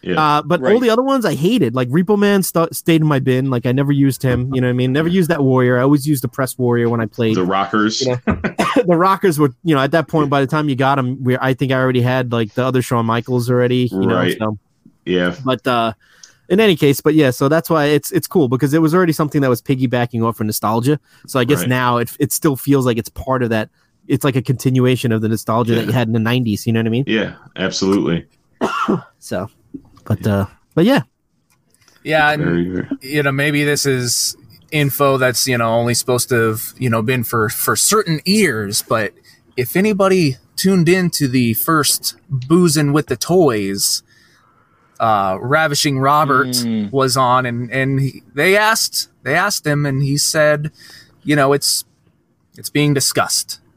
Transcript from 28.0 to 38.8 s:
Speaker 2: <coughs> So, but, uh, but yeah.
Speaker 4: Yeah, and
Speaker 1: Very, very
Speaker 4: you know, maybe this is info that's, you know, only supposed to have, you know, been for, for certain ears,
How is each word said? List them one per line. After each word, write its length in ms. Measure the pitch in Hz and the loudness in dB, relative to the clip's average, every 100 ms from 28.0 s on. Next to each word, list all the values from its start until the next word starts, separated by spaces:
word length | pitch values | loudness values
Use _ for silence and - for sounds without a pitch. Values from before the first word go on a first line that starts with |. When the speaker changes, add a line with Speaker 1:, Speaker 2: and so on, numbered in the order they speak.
| 71 85 - _ _ _ | 0 -2 -6 _ _ _
Speaker 2:
<coughs> 380 | 220 - - 196 - _ | -6 -4 -4 -4 -6 _
So, 300 | - 95 101 _ _ - - - | -10 -8 -8 _ _ -20 -20 -20
but, 240 | - 107 113 | -6 -4 0
uh, 180 | 98 95 - _ - | 0 -2 -8 _ 0
but 80 | 190 | 2
yeah. 160 | 269 - _ _ _ _ _ _ _ _ _ | 2 -2 _ _ _ _ _ _ _ _ _
Speaker 4:
Yeah, 260 | 143 156 151 | -2 2 2
and 120 | 151 | 2
Speaker 1:
Very, 240 | 170 170 175 | 0 0 -2
very 180 | - - 277 | -4 -6 -10
Speaker 4:
you 220 | 131 147 | -4 -2
know, 80 | 143 | 0
maybe 320 | 139 147 147 | 0 0 0
this 220 | 147 143 139 | 0 0 0
is 500 | 131 123 - - - - - _ | -2 -2 -4 -4 -8 -20 -20 _
info 460 | 151 139 - 143 135 | -2 -2 0 0 2
that's, 300 | 127 120 - | 0 0 -2
you 100 | 120 | 0
know, 120 | 117 | 0
only 200 | 117 120 117 | 0 0 -2
supposed 340 | - 123 - | 0 -2 0
to 60 | 120 | 0
have, 380 | 113 110 - - | 0 -2 -8 -6
you 120 | 127 | -2
know, 120 | 113 | -2
been 220 | 110 127 | 0 -2
for, 260 | 117 117 107 | -2 -2 -2
for 260 | - - 113 | -2 -2 0
certain 440 | - 214 185 156 - | 2 0 0 -4 0
ears, 580 | 214 185 110 101 104 | 2 2 0 -4 -6